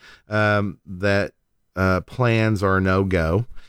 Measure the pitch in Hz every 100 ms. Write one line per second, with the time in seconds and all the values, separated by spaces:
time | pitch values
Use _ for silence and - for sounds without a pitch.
0 | - - - 107 107 104 101 - - 90
1 | 101 101 82 - _ _ _ 92 92 92
2 | - - 120 113 110 104 98 95 95 95
3 | 98 92 80 95 120 -